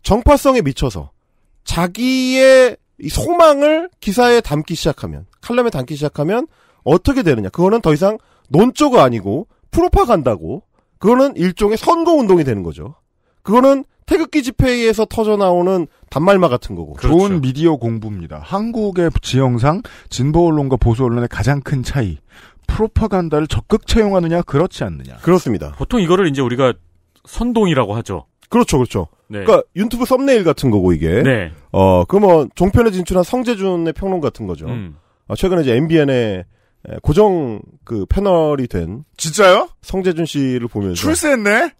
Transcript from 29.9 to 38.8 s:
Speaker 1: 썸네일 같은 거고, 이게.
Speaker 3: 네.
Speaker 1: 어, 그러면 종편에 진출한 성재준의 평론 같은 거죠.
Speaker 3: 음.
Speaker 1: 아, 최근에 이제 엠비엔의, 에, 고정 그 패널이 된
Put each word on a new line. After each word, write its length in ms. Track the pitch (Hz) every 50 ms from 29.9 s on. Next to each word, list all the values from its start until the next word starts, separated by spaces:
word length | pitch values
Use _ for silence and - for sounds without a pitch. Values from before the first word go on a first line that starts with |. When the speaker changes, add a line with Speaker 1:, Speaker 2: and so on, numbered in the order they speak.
| 247 233 254
Speaker 1:
썸네일 380 | - 254 254 277 277 262 220 185
같은 260 | 165 139 - - 127
거고, 240 | 104 104 90 92 87
이게. 300 | 76 78 80 85 113 123
Speaker 3:
네. 280 | 135 131 110 90 82 80 - _ _
Speaker 1:
어, 320 | - 95 95 95 92 90 87
그러면 440 | - 180 202 208 190 170 160 139 - _
종편에 360 | - 175 202 185 240 233 226
진출한 320 | 185 185 180 - 185 185 175
성재준의 720 | - - 254 240 233 233 190 190 196 180 175 165 165 151
평론 280 | - 196 196 190 175
같은 240 | 147 120 - - 113
거죠. 200 | 92 87 73 80
Speaker 3:
음. 300 | 120 123 117 98 85 73 _ _ _ _ _ _
Speaker 1:
아, 80 | - -
최근에 260 | - - 185 185 175 151
이제 120 | 131 113
엠비엔의, 680 | 123 160 156 165 160 147 139 131 123 120 107 98 90 87 _ _ _ _ _ _ _ _ -
에, 60 | - -
고정 600 | - - 151 185 214 208 185 170 147 120 110 101 - - _ _ _
그 200 | - 117 104 95
패널이 600 | - - 185 202 202 180 165 156 151 147 139 127
된 360 | 117 - 90